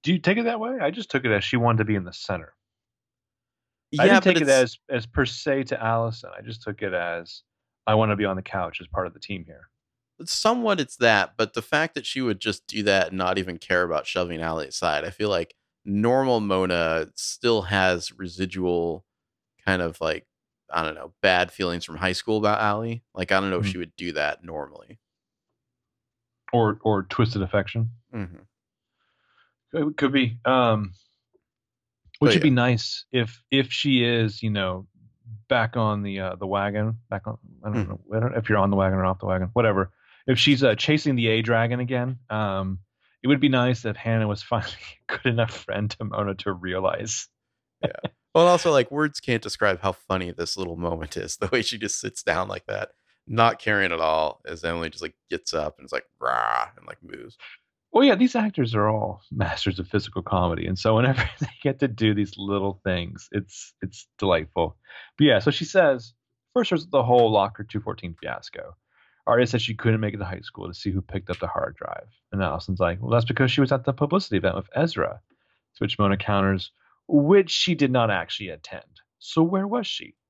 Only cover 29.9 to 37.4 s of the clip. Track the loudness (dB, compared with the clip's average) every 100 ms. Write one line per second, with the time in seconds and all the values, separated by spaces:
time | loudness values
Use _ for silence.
29.9 | 0 0 2 0 -2 2 4 4 2 -2
30.9 | -10 _ _ _ _ _ _ _ _ _
31.9 | _ _ 2 4 6 6 4 4 2 -2
32.9 | -10 -4 -2 -2 -6 _ 0 0 -2 2
33.9 | 2 4 2 0 -2 -2 -2 -2 -4 -12
34.9 | _ _ _ -20 -20 _ 0 2 0 0
35.9 | 0 -2 -4 -6 -6 -2 0 0 0 -2
36.9 | -4 _ -8 -6 -12